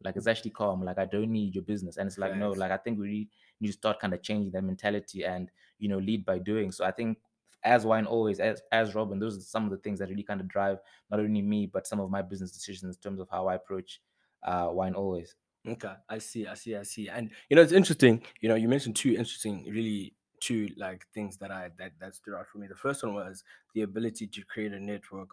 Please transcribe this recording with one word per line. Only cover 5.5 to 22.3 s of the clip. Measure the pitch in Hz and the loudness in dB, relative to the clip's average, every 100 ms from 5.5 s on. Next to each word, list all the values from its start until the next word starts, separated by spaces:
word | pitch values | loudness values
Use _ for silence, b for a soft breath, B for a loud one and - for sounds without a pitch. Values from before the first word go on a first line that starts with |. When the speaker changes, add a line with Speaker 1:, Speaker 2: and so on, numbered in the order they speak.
| b b b | b b b
Speaker 1:
you | 107 | -2
know, | 190 | 0
lead | 107 110 95 | 0 -2 0
by | 90 | -2
doing. | 90 110 95 | 0 0 -2
So | - 92 | -2 -2
I | |
think | 107 113 110 _ _ _ - | -2 -4 -4 _ _ _ -4
as | 110 123 110 | 6 6 6
Wine | 110 107 | 4 4
Always, | 113 107 98 | 2 2 2
as, | 104 104 - | 0 0 0
as | 113 110 | 2 2
Robin, | 104 107 98 | 0 -2 -2
those | 110 101 | -2 -4
are | |
some | - 110 107 | -6 -2 -2
of | |
the | 95 | -2
things | 107 95 | -4 -4
that | 95 | -4
really | 101 | -6
kinda | 101 98 | -4 -6
drive | 95 101 98 98 b b - | -4 0 0 0 b b -4
not | 104 | 0
only | 107 107 | 2 2
me, | 101 104 98 | 2 0 0
but | 95 - | -2 -4
some | 104 | -4
of | 95 | -2
my | 98 | -4
business | 90 95 90 | -4 -6 -10
decisions | - - 92 92 90 | -10 -12 -10 -10 -10
in | |
terms | 101 95 | -10 -8
of | 92 | -6
how | 90 95 | -2 0
I | 92 | -2
approach, | - 95 90 - _ _ _ _ | -4 -8 -8 -16 _ _ _ _
uh, | - 90 87 | -2 0 0
Wine | 90 92 | 0 -2
Always. | 92 98 87 82 _ _ _ - | -2 -2 -4 -6 _ _ _ -10
Speaker 2:
Okay, | 113 101 95 - | -8 -8 -12 -12
I | 110 | -10
see, | - 117 104 | -8 -8 -8
I | |
see, | - 117 104 | -10 -8 -8
I | |
see. | 101 - 98 | -8 -8 -8
And, | 117 110 B B | -6 -8 B B
you | 151 | 10
know, | |
it's | 160 | 12
interesting, | 185 185 156 127 113 B B | 10 8 8 8 8 B B
you | 110 | 2
know, | 113 | 4
you | 113 | 4
mentioned | 139 120 107 | 2 0 0
two | 131 | 2
interesting, | 110 113 - 107 98 - | 2 0 -4 -6 -6 -6
really | 107 113 104 98 _ _ - | -4 -2 -4 -6 _ _ -10
two, | - 113 104 - | -2 -2 -2 -4
like, | 95 92 - | -8 -10 -14
things | 110 101 92 | -8 -8 -8
that | 98 | -12
I, | 95 90 87 | -10 -12 -14
that, | 95 80 | -16 -14
that | 95 - | -16 -16
stood | 107 | -14